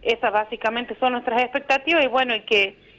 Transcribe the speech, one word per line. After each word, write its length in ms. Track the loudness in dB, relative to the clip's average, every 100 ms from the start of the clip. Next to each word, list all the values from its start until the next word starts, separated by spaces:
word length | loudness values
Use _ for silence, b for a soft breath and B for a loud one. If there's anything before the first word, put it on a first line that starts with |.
esas 300 | -2 0 0
básicamente 640 | 0 -2 -4 -4 -4 -8 -2
son 120 | -2
nuestras 300 | 0 -2 0
expectativas 600 | 0 -4 0 -2 2 2
y 20 | 2
bueno, 260 | 2 0 -2
y 40 |
que 340 | 0 2 2 -4 b